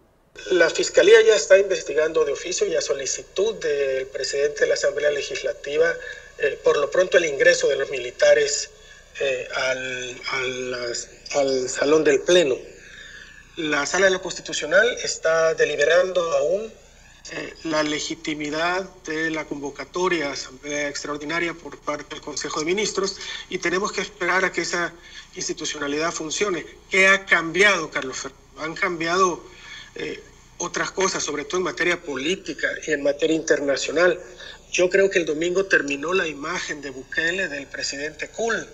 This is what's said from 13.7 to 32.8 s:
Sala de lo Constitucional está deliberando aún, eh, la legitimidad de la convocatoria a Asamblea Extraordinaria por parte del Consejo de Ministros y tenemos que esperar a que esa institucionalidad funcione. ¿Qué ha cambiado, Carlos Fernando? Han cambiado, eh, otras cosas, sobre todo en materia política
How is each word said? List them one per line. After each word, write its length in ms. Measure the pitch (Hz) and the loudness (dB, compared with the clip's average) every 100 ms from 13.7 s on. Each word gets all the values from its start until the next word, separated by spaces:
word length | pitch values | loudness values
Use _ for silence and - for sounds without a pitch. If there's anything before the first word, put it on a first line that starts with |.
| 147 | -2
Sala 200 | 143 180 | -2 2
de 80 | 196 | 2
lo 100 | 185 | 2
Constitucional 760 | 180 - - 156 151 180 233 - | -4 -10 -8 -6 2 4 4 0
está 520 | - - 160 165 160 | -6 -2 0 2 2
deliberando 640 | 160 147 143 147 175 185 180 165 | 2 0 2 4 4 4 0 0
aún, 380 | 139 151 196 220 - - - - - - | 0 2 0 -4 -14 -20 -20 -20 -20 -14
eh, 220 | 156 151 - | -12 -12 -10
la 180 | 160 156 | -4 -2
legitimidad 1040 | 151 147 - 156 165 151 147 156 175 185 185 - 156 | 0 -4 -6 -8 -8 -6 -4 -2 -2 -2 -6 -12 -8
de 240 | 156 160 | -4 -4
la 140 | 156 | -4
convocatoria 840 | 147 147 139 139 135 180 180 165 139 | -8 -8 -10 -10 -8 -2 0 0 -4
a 40 | |
Asamblea 540 | 131 - 131 147 147 143 | -6 -12 -14 -8 -4 -4
Extraordinaria 640 | 143 147 147 151 170 170 | -6 -8 -8 -6 -4 -4
por 260 | 156 147 - | -6 -14 -12
parte 340 | - 147 143 | -8 -8 -8
del 80 | 147 | -14
Consejo 380 | - 139 147 160 | -10 -8 -6 -4
de 60 | 156 | -2
Ministros 500 | 196 202 - 190 - - - - | 0 0 -2 -4 -6 -12 -12 -10
y 80 | 185 | -4
tenemos 320 | 175 185 208 | -2 0 -2
que 120 | - | -4
esperar 420 | 185 - 175 180 | -6 -4 0 2
a 80 | 185 | 2
que 80 | 180 | -2
esa 340 | 165 175 165 - - - - | -4 -2 -4 -8 -20 -20 -16
institucionalidad 800 | - 135 165 151 151 143 147 165 | -10 -8 -6 -6 -6 -4 -2 -2
funcione. 520 | 165 156 - 202 165 - - - | -4 -6 -2 -2 -2 -8 -16 -2
¿Qué 200 | 190 190 | 4 4
ha 180 | 196 - | 4 2
cambiado, 640 | 175 165 170 208 180 151 | 0 2 4 4 4 -2
Carlos 280 | - 131 - | -6 -6 -8
Fernando? 420 | 139 - _ - | -12 -14 _ -10
Han 140 | 156 | -8
cambiado, 720 | 160 190 170 170 180 185 147 - - - - - - | -4 -4 -2 0 2 2 0 -10 -20 -18 -18 -16 -10
eh, 260 | - - - - - - | -10 -10 -14 -20 -18 -8
otras 300 | 170 185 160 | -6 -4 -4
cosas, 320 | - 185 156 | 0 0 0
sobre 220 | 151 147 | -4 -6
todo 140 | 139 180 | -4 -2
en 60 | |
materia 360 | 170 - 170 175 | -2 0 0 0
política 680 | 147 131 147 190 - - - - | -4 -4 -4 -4 -6 -6 -4 -4